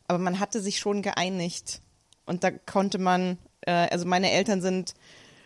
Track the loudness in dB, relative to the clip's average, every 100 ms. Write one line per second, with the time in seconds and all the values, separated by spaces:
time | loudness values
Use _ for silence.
0 | -2 0 0 -2 -2 -2 -2 -2 -2 -2
1 | -2 -2 -2 -2 -4 -6 -12 -14 _ _
2 | _ _ -6 0 0 -2 -2 0 0 0
3 | 2 2 2 -4 -10 _ 0 2 2 0
4 | 0 2 4 2 2 0 0 -2 -4 -12
5 | -20 -20 -20 -20